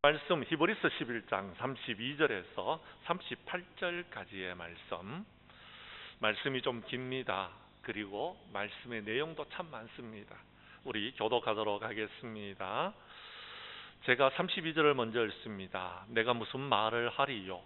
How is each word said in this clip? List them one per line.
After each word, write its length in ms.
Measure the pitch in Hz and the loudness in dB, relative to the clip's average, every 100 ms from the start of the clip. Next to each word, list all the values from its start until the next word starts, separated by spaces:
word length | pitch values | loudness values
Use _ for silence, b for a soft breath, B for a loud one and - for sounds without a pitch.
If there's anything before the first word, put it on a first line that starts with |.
말씀, 400 | 147 151 - 170 | 8 6 4 2
히브리서 460 | 123 160 175 214 165 - | 4 6 6 6 2 2
십일 300 | 123 117 - | -2 -2 0
장 260 | 98 98 87 | 0 0 -4
삼십이 580 | 127 135 - 104 120 147 | -4 -4 -6 -4 -4 4
절에서 640 | 151 101 87 - 98 160 B B | 4 4 -4 -4 -2 -2 B B
삼십팔 580 | - 180 - 120 - 180 180 - | -2 -2 -2 -8 -4 -6 -6 -4
절까지의 760 | 180 175 175 113 95 98 92 | -2 -2 -6 -10 -8 -6 -6
말씀. 680 | 90 85 87 - 85 95 156 214 - B B B B B B B B | -6 -10 -12 -6 -6 -4 -8 -10 -18 B B B B B B B B
말씀이 460 | 110 104 139 131 | 0 2 0 0
좀 180 | 139 117 - | 0 -2 -4
깁니다. 640 | 123 127 131 113 95 92 - - - | -4 -2 -2 0 -2 -2 -8 -20 -12
그리고 520 | - 104 101 101 160 190 - | -6 -6 -4 -4 -4 -6 -8
말씀의 520 | 101 104 - 120 117 | -4 -4 -6 -8 -6
내용도 440 | 104 120 160 156 143 | -2 0 -2 -4 -8
참 200 | - 165 | -8 -8
많습니다. 680 | 123 113 - 117 110 104 - - B B B | -10 -12 -12 -12 -12 -14 -18 -20 B B B
우리 260 | 131 110 107 | -4 -2 -2
교독하도록 720 | - 110 120 113 107 107 101 | 0 2 4 2 0 0 0
하겠습니다. 1080 | 110 107 104 - 120 110 101 98 95 113 180 - B B B B B B B B B B | -2 -4 -4 -6 -10 -8 -8 -6 -4 -2 -2 -6 B B B B B B B B B B
제가 260 | - 123 135 | 2 6 6
삼십이 420 | - 185 - 160 | 6 0 0 0
절을 220 | 156 147 | 6 6
먼저 280 | 131 113 117 110 | 6 2 2 2
읽습니다. 760 | - 113 101 95 95 92 90 101 | -2 -8 -8 -6 -6 -6 -8 0
"내가 260 | 117 113 | 2 4
무슨 280 | 120 107 131 | 2 0 -4
말을 480 | 139 104 110 117 120 | 2 4 4 2 2
하리요? 520 | - 139 117 95 90 | 2 0 0 -6 -8